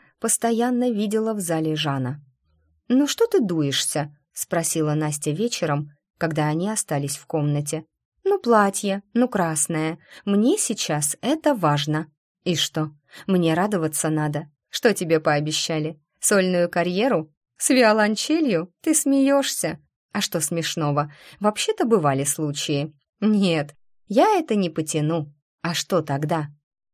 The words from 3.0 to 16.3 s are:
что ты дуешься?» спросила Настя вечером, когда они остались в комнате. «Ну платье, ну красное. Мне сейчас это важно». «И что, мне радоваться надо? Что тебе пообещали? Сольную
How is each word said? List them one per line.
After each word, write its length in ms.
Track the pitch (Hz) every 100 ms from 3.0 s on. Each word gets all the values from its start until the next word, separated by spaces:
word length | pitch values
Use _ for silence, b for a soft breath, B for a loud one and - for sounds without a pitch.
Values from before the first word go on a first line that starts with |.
| 285
что 180 | - 466
ты 140 | 392
дуешься?» 760 | 202 165 143 127 - 151 147 - _
спросила 640 | - - 170 160 160 151
Настя 360 | 151 151 147 156
вечером, 580 | 156 233 - 160 147 147 - _ -
когда 280 | 165 151 151
они 240 | 156 196
остались 460 | 220 - 143 143 -
в 100 | -
комнате. 580 | 156 147 147 147 160 - _ _ _
«Ну 160 | 392 392
платье, 640 | 233 220 196 196 202 196 -
ну 140 | 233 247
красное. 720 | 202 170 156 - 160 156 160 B B
Мне 340 | 202 202 240 415
сейчас 580 | - 208 - 151 151 -
это 340 | 233 311 302
важно». 540 | 247 160 147 147 151 156 _ _ _
«И 100 | 180
что, 360 | 170 - 160 156 151 B B -
мне 280 | 185 165
радоваться 540 | 160 208 196 156 - 156
надо? 400 | 156 151 147 156 _ _
Что 260 | - 233
тебе 260 | 202 165 160
пообещали? 800 | 156 147 151 156 - 156 151 - _ _
Сольную 480 | -